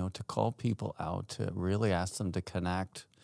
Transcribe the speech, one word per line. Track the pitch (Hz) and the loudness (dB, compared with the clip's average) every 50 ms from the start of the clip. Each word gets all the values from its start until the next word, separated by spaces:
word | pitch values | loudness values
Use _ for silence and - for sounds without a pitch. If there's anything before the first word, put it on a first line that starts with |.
know, | 90 92 | 0 0
to | - - 107 | -2 -6 -8
call | - - 110 107 113 117 | -4 0 2 2 2 2
people | - - 120 - - 107 - - - | 0 0 0 0 0 -2 -4 -4 -4
out, | 80 80 87 92 98 - - | -4 -4 -2 -4 -4 -6 -4
to | - - 95 90 | -4 -2 -2 -2
really | 92 90 92 98 104 113 107 92 | 0 2 2 2 4 4 4 4
ask | 85 90 92 - | 4 2 0 -2
them | - 104 92 82 | -2 -2 -2 0
to | 92 | -2
connect, | 90 - - 92 87 90 90 92 95 - - - - _ _ _ | -2 -2 -2 -2 0 0 0 0 0 -2 -6 -12 -16 _ _ _